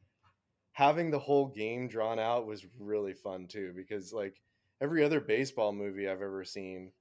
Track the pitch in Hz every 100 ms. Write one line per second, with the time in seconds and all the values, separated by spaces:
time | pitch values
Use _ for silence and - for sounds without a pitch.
0 | _ _ _ _ _ _ _ - 143 160
1 | 165 147 - 143 135 107 107 120 127 110
2 | 110 113 113 120 110 104 92 113 101 107
3 | 98 92 101 92 92 104 92 90 92 104
4 | 90 110 98 - _ _ _ - 143 165
5 | 147 147 107 113 135 - 104 101 101 95
6 | 98 92 98 95 92 104 92 92 92 _